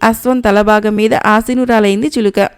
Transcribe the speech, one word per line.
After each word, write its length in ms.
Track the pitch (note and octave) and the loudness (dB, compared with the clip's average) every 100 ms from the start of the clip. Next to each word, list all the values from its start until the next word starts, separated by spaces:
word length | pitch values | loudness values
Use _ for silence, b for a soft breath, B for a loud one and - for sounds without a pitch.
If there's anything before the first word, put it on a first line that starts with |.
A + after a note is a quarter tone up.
అశ్వం 360 | A3+ A3+ B3 B3+ | -2 -2 -2 0
తలభాగం 560 | A3 G3+ G#3 G#3+ G#3+ G#3 | 2 2 2 0 0 0
మీద 200 | G#3+ A3 | 0 0
ఆసీనురాలైంది 920 | - G#3+ A3+ B3+ B3 A3+ G3+ G3 D4 | 0 0 0 -2 0 2 2 0 -2
చిలుక. 420 | B3+ G#3 G3+ G3 | -2 -2 0 -2